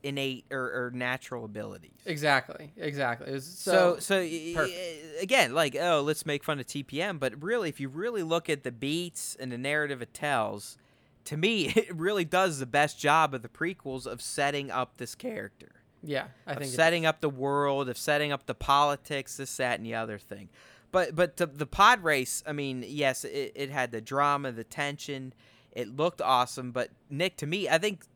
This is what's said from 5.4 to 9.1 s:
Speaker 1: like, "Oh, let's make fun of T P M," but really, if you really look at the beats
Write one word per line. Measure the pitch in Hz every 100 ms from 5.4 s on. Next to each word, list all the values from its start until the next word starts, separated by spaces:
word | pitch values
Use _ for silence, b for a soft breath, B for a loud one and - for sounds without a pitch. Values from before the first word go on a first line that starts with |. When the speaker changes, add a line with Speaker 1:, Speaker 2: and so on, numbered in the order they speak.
| 143
Speaker 1:
like, | 143 151 131
"Oh, | 175 156
let's | 143 151 156
make | 143
fun | - 147
of | 127
T | 143
P | 139 139
M," | 196 170
but | 131 123
really, | 160 240 180
if | 135
you | 139
really | 143 226 226
look | 165 165 165
at | 147
the | 131
beats | 120 135 160 175